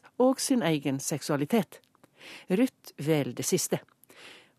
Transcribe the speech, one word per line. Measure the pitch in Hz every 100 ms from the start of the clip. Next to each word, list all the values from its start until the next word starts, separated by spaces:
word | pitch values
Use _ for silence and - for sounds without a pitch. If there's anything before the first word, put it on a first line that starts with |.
| - -
og | 254 262
sin | - 254 165
egen | 151 143 135
seksualitet. | - 151 - 143 143 233 170 - _ _ _ _ - - -
Ruth | 185 262 - - -
velger | 147 151 127 123
det | 131
siste. | 185 - 165 - _ - - - - -